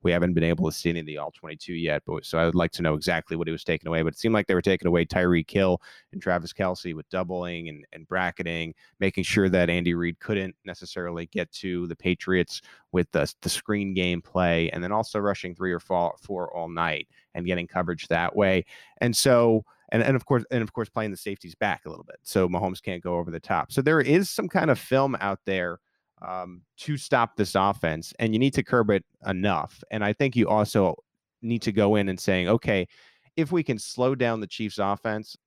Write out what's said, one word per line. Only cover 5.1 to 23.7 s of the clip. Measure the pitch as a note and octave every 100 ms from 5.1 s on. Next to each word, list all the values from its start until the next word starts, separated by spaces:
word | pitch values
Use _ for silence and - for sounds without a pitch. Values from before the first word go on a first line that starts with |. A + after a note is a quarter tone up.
| - F2+ F2 D#2+
Hill | G2 F#2+ F2+ - - _
and | -
Travis | F#2+ F2 E2+
Kelce | - F#2 F2+ F#2
with | D#2 D2
doubling | F#2 F#2 F2+ F2 E2+ E2
and, | D2+ C#2+
and | D#2+ D#2+
bracketing, | F2+ F2+ - F2 E2 E2 - _ _
making | G2 -
sure | F2+ - F#2+
that | F#2 F2
Andy | F2 F2
Reid | E2+ E2+ E2+
couldn't | - G#2 F#2+ -
necessarily | G2 F2 F2+ - F2 E2+ E2+
get | G#2 E2+
to | - F#2+ F2+ F2
the |
Patriots | E2 - F2+ - F#2 E2+ - - - _
with | F2+ E2+
the, | E2 C#2+ -
the | -
screen | - - G#2 G2+
game | F#2+ F2+ F2
play, | - F#2 F2 E2+ E2
and | E2+
then | F2+
also | G#2 A2+ G#2+
rushing | G#2 G2 F2+
three | E2+ F#2
or | E2+
four, | - F#2 F2 -
four | - F#2+ F2+ E2+
all | E2
night | E2 E2+ D2+ - _ _
and | - F2
getting | F2+ E2+
coverage | F#2 F2 E2+ -
that | E2 F2
way. | - G2 F#2+ E2+ - - _
And | A#2+
so, | A2+ C#3 B2 A#2 A2 A2 _ _
and, | A2+
and | A#2 C3+
of |
course, | - C3 A2+
and | B2+
of | A2
course, | - A2
playing | - A2
the | F#2+
safeties | - G2+ F2+
back | D#2+ G#2 E2+
a | -
little | D#2+
bit, | - -
so | - G#2 F#2
Mahomes | F2 F#2 F#2
can't | - F2+
go | F2+ F2
over | F2
the | E2
top. | - F2+ -